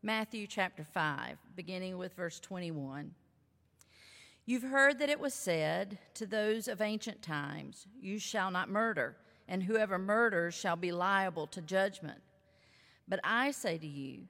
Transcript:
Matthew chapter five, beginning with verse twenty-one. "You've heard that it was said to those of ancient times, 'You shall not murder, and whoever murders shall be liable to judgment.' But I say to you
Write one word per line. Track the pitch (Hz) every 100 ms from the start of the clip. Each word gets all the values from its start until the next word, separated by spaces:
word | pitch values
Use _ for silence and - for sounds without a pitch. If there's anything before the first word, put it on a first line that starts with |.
Matthew | 208 220 214 226 202
chapter | - 185 -
five, | 151 185 156 139 62 - - 180
beginning | 165 185 185 180
with | 180
verse | - 170 -
twenty-one. | - 185 175 156 135 135 147 - _ _ _ _ _ _ - - - - - - -
"You've | 247
heard | 254 269 277 269
that | 285
it | 294
was | 294
said | - 190 165 156 170 196 202 -
to | - 214
those | 214 214 220 220
of | 202
ancient | 214 214 226 202
times, | - 147 143 151 139 - - 240
'You | 190 208
shall | - 220 190
not | 180 180
murder, | 196 226 196 117 - - - -
and | 185
whoever | 185 220 214 185
murders | 190 214 233 185 170
shall | 170 196 170
be | 180
liable | 175 180 196 190 165 156
to | -
judgment.' | 160 190 196 196 156 - _ _ _ _ _ - - _ -
But | 190
I | 160 226 269
say | 277 208 165
to | 156
you | 143 135 131 -